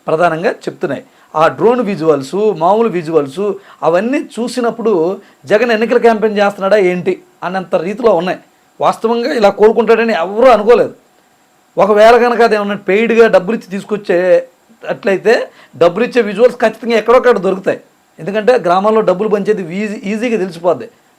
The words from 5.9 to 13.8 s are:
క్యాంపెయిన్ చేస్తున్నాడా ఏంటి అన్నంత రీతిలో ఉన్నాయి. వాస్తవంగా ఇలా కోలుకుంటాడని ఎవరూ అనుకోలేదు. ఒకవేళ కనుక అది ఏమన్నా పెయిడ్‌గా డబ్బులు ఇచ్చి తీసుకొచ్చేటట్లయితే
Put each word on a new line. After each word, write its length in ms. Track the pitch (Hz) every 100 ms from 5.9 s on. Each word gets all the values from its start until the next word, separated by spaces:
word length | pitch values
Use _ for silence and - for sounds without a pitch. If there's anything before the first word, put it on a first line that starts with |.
| 240
క్యాంపెయిన్ 400 | 233 214 214 208
చేస్తున్నాడా 400 | 202 202 190 208
ఏంటి 460 | 180 180 175 180 _ _
అన్నంత 320 | 170 190 175 180
రీతిలో 400 | 165 208 226 170
ఉన్నాయి. 240 | 180 - _ _ _ -
వాస్తవంగా 520 | 147 - 226 233 240
ఇలా 160 | 262 202
కోలుకుంటాడని 640 | 196 220 233 220 220 233
ఎవరూ 340 | 175 175 208 254
అనుకోలేదు. 460 | 214 208 226 135 - _ _ _ _ _ _ _ -
ఒకవేళ 400 | 196 208 220 240
కనుక 240 | 240 240
అది 140 | 233 214
ఏమన్నా 200 | 202 202
పెయిడ్‌గా 520 | - 196 233 226 226
డబ్బులు 300 | 180 180 226
ఇచ్చి 120 | -
తీసుకొచ్చేటట్లయితే 1800 | 196